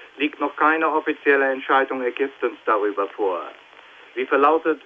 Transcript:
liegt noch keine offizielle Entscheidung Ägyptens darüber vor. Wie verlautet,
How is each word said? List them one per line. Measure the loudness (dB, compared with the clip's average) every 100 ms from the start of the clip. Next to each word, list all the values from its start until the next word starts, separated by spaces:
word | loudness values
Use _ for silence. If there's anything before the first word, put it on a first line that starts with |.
| -20 -6
liegt | -6 -4
noch | -6 0
keine | 2 2 2
offizielle | 0 -2 -2 2 2 2
Entscheidung | -2 0 0 0 -2
Ägyptens | -6 -4 -6 -2 -6 -4 -2
darüber | 0 0 -2 -6
vor. | -2 -4 -2 -8 -16 -20 -20 -20 -20 -14
Wie | -8 -2
verlautet, | 2 4 4 0 -4